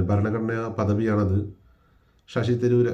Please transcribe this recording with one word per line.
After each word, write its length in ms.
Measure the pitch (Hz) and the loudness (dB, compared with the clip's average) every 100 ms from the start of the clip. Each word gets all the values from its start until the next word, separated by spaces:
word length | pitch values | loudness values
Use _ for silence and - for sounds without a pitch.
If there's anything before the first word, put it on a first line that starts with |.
| 90 | 2
ഭരണഘടനാ 600 | 101 107 113 110 113 113 | 0 0 -2 -4 -4 -6
പദവിയാണത്. 720 | 107 101 104 113 104 101 98 92 - _ _ _ _ _ _ - | -4 -2 0 0 2 2 0 -2 -8 _ _ _ _ _ _ -10
ശശി 260 | 123 117 120 | -4 0 0
തരൂർ 320 | 123 123 117 | 2 4 2